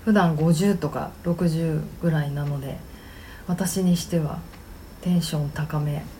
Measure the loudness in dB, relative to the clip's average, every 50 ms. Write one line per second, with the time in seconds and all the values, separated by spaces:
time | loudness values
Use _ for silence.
0 | 4 6 6 6 6 6 4 4 4 4 4 6 6 4 4 2 0 -4 -4 -4
1 | -6 -6 -10 -6 -2 -2 0 2 2 2 2 2 0 0 0 -2 -2 -4 -8 -2
2 | 0 2 2 2 0 0 -2 -2 -2 -2 -4 -4 -6 -8 -10 -10 -12 -16 -18 -18
3 | -18 -18 -18 -18 -18 -18 -18 -14 -4 -4 -2 0 0 0 0 2 4 4 4 4
4 | 2 0 0 0 0 0 -4 -6 -10 -12 -16 -18 -16 -16 -16 -16 -16 -18 -18 -6
5 | 0 2 2 2 2 2 -2 -2 -2 -2 -2 -4 -4 -2 0 -2 0 0 -2 -4
6 | -6 -10 -14